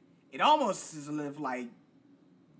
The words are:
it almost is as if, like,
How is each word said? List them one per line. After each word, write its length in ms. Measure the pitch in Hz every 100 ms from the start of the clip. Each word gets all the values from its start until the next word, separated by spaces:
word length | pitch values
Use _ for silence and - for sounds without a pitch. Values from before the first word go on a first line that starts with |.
| - - _
it 80 | 135
almost 540 | 269 302 226 - -
is 140 | 156 143
as 100 | 151
if, 200 | 143 143
like, 300 | 135 127 117 - _ _ _ - - - - -